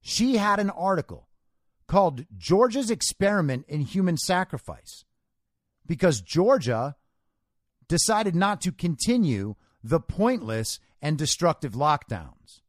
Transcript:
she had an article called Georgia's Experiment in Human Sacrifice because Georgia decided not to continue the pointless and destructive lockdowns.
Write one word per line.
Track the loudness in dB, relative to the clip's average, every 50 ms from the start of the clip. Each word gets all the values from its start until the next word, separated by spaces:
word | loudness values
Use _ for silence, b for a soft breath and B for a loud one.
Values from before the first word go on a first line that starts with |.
she | _ -6 -2 0 0 2 2
had | 2 2 2 2 2
an | 0 -2
article | -2 -2 0 0 0 0 -2 -6 -12 -18 -18 _ _ _ _ _ _ _ _ _ _ _ _ 0
called | 2 4 4 2 0 -4 -12 _ -16 -16
Georgia's | 0 2 4 4 4 4 2 0 -2 -2
Experiment | -2 -2 -2 -6 -2 _ 0 2 2 2 0 0 -2 -4 -6 -8
in | -6 -6
Human | -6 -4 -2 0 0 0 0 -2
Sacrifice | 0 0 0 0 0 -4 -8 -12 -10 -12 -16 -16 _ -20 -20 -20 -20 _ _ _ _ _ _ _ _ _ _ _ _ _ _ _ _
because | -8 -4 2 2 2 2 2
Georgia | -4 -2 0 2 4 4 4 4 2 -2 -2 -2 -4 -6 -8 _ _ _ _ _ _ _ _ _ _ _ _ _ _ _ _ _ _ _
decided | 0 0 2 2 2 2 0 0 0
not | 2 2 2 0 -2
to | -4 -6
continue | -6 -2 -4 -4 -2 -2 0 0 2 2 4 2 2 0 -2 -6 -8 _ _ _ _ _ -6
the | -2 -2 -2
pointless | -2 -2 -2 0 0 0 0 -2 -4 -4 -4 -4 -4 -6 -8 -12 _ _ _ _
and | -4 -2 -2 -2
destructive | 0 -2 -2 2 2 0 0 0 -6 -8 -4
lockdowns. | -2 0 2 0 0 -2 -8 -8 -8 -8 -14 -18 _ _ _ -20 _ _